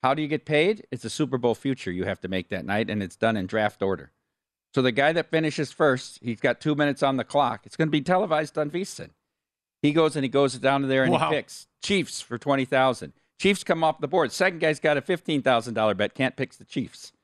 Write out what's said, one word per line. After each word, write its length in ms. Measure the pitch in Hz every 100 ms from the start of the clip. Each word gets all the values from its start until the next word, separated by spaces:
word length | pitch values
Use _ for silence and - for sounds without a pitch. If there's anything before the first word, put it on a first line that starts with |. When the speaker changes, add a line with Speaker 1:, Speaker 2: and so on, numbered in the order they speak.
Speaker 1:
How 100 | 127
do 80 | 143
you 60 | 151
get 160 | 151
paid? 420 | - 151 170 214 -
It's 140 | 127
a 60 | 113
Super 280 | - 143 131
Bowl 160 | 120
future 360 | 110 139 131 -
you 140 | 90
have 160 | 92 95
to 80 | 92
make 200 | 92 90
that 160 | 95 90
night, 240 | 101 113
and 120 | 107
it's 140 | 95 -
done 200 | 113 110
in 100 | 92
draft 340 | 110 107 -
order. 280 | 98 92 67 _ _ _ _ _ _
So 80 | -
the 100 | 127
guy 200 | 117 143
that 180 | 165 151
finishes 420 | 160 160 147 143
first, 460 | - 156 127 - -
he's 180 | 120 110
got 200 | 139 120
two 140 | 156
minutes 280 | 147 147 131
on 140 | 139 135
the 80 |
clock. 380 | - 143 131 113
It's 120 | - -
gonna 140 | 160
be 120 | 151
televised 560 | 139 185 190 156 156 -
on 100 | 147
V 140 | 170
sin. 260 | 151 - - _ _ _ _ _ _ _
He 120 | 147
goes 220 | 151 156 151
and 80 |
he 40 | 135
goes 260 | 135 139 123
down 280 | 131 139 135
there 160 | 131
and 80 | 131
Speaker 2:
Wow. 180 | - 156
Speaker 1:
he 60 | 151
picks 320 | - - - _
Chiefs 380 | - 196 151 -
for 160 | - 117
twenty 300 | 147 139 127
thousand. 480 | 135 131 120 - _ _ _
Chiefs 260 | 190 202
come 180 | - 165
off 160 | 160 151
the 80 | 143
board. 220 | 180 139
Second 260 | - 185 170
guy's 200 | 160 151
got 160 | 151 147
a 20 |
fifteen 400 | - 175 - 151
thousand 320 | 131 123 113
dollar 220 | 113 110
bet, 200 | 95 104
can't 220 | - 131 -
pick 160 | 131 -
the 80 | 113
Chiefs. 460 | - 120 - - _